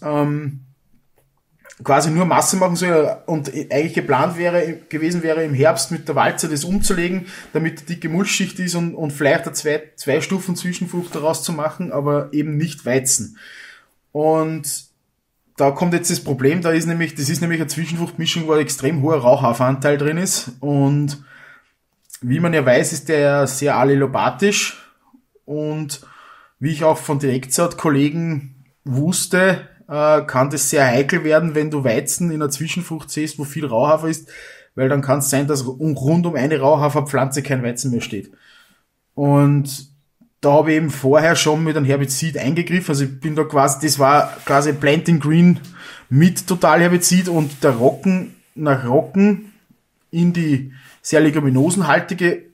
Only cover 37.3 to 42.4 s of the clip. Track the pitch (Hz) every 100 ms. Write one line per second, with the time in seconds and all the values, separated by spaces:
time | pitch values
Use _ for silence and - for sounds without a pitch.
37.3 | 143 139 131 120 117 135 120 - 101 -
38.3 | _ _ _ _ _ _ _ _ - 143
39.3 | 143 143 143 139 - - _ _ _ _
40.3 | _ 143 147 151 156 160 139 135 151 160
41.3 | 165 156 151 160 151 135 139 135 - 160
42.3 | 139